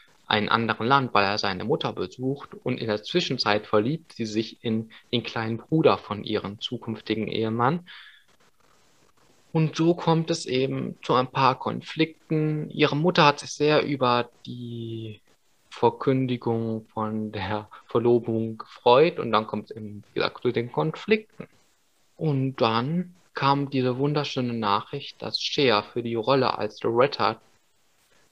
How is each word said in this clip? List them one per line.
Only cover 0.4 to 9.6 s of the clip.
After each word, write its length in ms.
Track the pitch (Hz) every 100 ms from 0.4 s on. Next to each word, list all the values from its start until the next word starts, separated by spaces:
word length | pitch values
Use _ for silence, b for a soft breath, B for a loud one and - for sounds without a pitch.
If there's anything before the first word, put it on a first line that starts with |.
| 104
anderen 400 | 113 113 107 113
Land, 260 | 139 123
weil 120 | 104 98
er 120 | 107
seine 280 | 101 90 107
Mutter 260 | 151 123
besucht. 600 | 98 95 - 131 139 - -
Und 160 | 127 127
in 80 | 113
der 160 | 107
Zwischenzeit 640 | - 175 - 131 110 104 -
verliebt 460 | 107 117 165 -
sie 120 | - 110
sich 380 | 107 113 -
in 260 | 117 110 113 B B
den 120 | 120
kleinen 340 | 117 120 113 113
Bruder 400 | - 160 139 98
von 260 | - 104
ihrem 380 | 110 104 98 104
zukünftigen 680 | - 120 - 110 - 110 101
Ehemann. 580 | 104 110 117 123 175 B B B B B _ _ _ _ _ _ _ _ _ _ _ _
Und 240 | 160